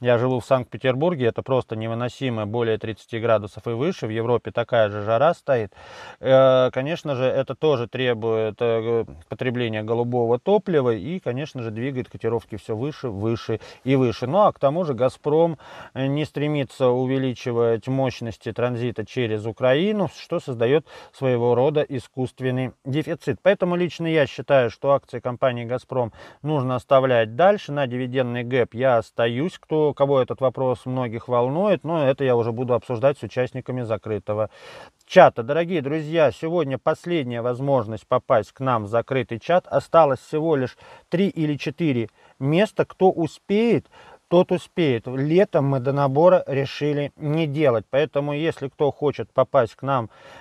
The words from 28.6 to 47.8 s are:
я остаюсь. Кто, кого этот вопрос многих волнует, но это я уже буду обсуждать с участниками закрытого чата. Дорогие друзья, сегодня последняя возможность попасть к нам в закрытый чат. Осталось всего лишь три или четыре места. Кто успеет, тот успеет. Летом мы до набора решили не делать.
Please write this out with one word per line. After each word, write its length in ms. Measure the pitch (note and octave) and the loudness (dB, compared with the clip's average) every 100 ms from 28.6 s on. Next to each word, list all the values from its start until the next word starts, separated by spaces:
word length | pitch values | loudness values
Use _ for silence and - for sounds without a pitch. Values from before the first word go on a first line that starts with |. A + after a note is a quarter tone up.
| A2 | 0
я 240 | A2+ C3 A#2 | 0 2 2
остаюсь. 600 | - - A#2 A#2+ F3 - | 0 -2 0 0 -4 -6
Кто, 340 | - D#3 D3+ | -4 0 2
кого 300 | C3 C#3 C3+ | 2 2 2
этот 180 | B2 A2 | 0 -2
вопрос 460 | C3 B2+ C3 A#2+ C3 | -2 0 -2 -4 -4
многих 420 | B2+ B2 A2+ - | -6 -4 -6 -2
волнует, 560 | A#2+ B2 D3+ G#3 E3+ | 0 0 0 0 0
но 240 | D3 E3 C3 | -2 0 0
это 160 | C#3 | 2
я 120 | C3+ A#2+ | 2 2
уже 160 | A2+ | 0
буду 200 | A#2 B2 | -2 -2
обсуждать 460 | A#2 - A#2 C#3 - | -2 -2 -2 -2 -2
с 40 | |
участниками 600 | A2+ B2+ B2+ B2+ - B2+ | -6 -4 -4 -6 -8 -6
закрытого 680 | A2+ G#2 G#2+ G#2+ - G#2+ G#2+ - - - - _ | -4 -6 -4 -6 -4 -4 -4 -8 -20 -20 -20 _
чата. 380 | - F3+ D3+ - | 2 8 8 6
Дорогие 400 | A#2 D#3 F3 F3 | -2 -2 -2 -2
друзья, 500 | C#3 D#3 D3+ E3 C#3 | -2 -4 -2 2 2
сегодня 460 | - D#3+ F3 C#3 C3 | 0 -4 -2 -2 -2
последняя 640 | D#3 - F3 E3+ B2 A#2+ | -2 -4 -4 -4 -4 -4
возможность 640 | A#2+ B2 C#3 C3 G#2+ A2 - | -4 -4 0 0 0 -8 -2
попасть 440 | B2 - A#2+ G2+ | -2 2 2 0
к 80 | - | -4
нам 240 | C3 A#2 | -2 -2
в 40 | G2+ | 0
закрытый 500 | A#2 - C3 A2+ A#2 | -2 0 -4 -4 -6
чат. 280 | - F3+ - | 0 0 0
Осталось 540 | C#3 - E3 D3 B2+ | -2 2 4 4 2
всего 360 | - D#3 E3 C#3+ | -4 -4 0 0
лишь 220 | B2+ - - - _ | -2 -6 -20 -20 _
три 180 | F3 G3 | -2 0
или 280 | E3 D3+ C#3+ | 0 -2 -2
четыре 520 | E3 - D#3+ A#2+ G#2+ _ _ - | -6 -2 0 0 -4 _ _ -6
места. 480 | C3+ E3 G#3+ - C#3+ | 0 2 2 0 -4
Кто 240 | - F#3 | 2 2
успеет, 800 | E3 D#3 - - G3+ A#3 E3 - - - - - | 2 -2 -6 -2 0 2 0 -2 -14 -20 -20 0
тот 240 | F3 F3+ | 2 4
успеет. 560 | F3+ - - D#3 A#2 B2+ | 0 -4 -2 0 0 -4
Летом 560 | C3 D3 F3 G#3 E3 | -4 2 2 4 2
мы 160 | C#3 C3+ | 0 0
до 120 | B2 | 0
набора 520 | C#3 C#3 C3+ F3 F3+ - | 0 2 4 6 6 2
решили 640 | C#3 C3+ - D3 C#3+ C#3+ - | -4 -4 -4 -4 -2 -4 -6
не 320 | D3 D#3 D#3 | -4 -2 -2
делать. 360 | C#3 D3 A2+ | 0 2 2